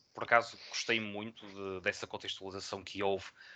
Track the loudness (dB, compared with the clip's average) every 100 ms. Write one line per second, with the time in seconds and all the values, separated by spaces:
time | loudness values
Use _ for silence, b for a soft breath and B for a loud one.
0 | _ -6 6 6 6 -6 -6 -4 2 2
1 | 2 -4 -6 -8 -12 -6 -4 0 0 -2
2 | -4 -6 -6 -6 -6 -6 -4 -6 -6 0
3 | 4 2 0 b b